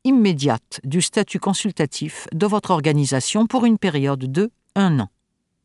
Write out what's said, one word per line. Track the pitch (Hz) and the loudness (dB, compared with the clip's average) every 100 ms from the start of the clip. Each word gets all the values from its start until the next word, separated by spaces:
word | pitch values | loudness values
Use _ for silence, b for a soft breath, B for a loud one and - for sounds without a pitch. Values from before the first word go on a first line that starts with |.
immédiate | 262 269 202 147 143 113 _ - | 2 4 4 2 0 0 _ -12
du | 139 170 | -4 -2
statut | - 220 196 - | 0 -2 -2 -4
consultatif | 220 180 208 - 151 - 151 - - | -2 -2 -4 -2 -4 -4 -10 -10 -8
de | 160 208 | -2 0
votre | 208 - | 0 0
organisation | 170 151 147 135 135 - 214 226 | 0 2 2 2 0 0 0 0
pour | 254 233 | 2 2
une | 214 | 2
période | 190 147 139 135 131 | 0 0 -2 -2 -2
de | 147 220 _ _ | -2 -2 _ _
un | 196 190 139 | 0 2 2
an. | 101 _ _ _ _ _ | -2 _ _ _ _ _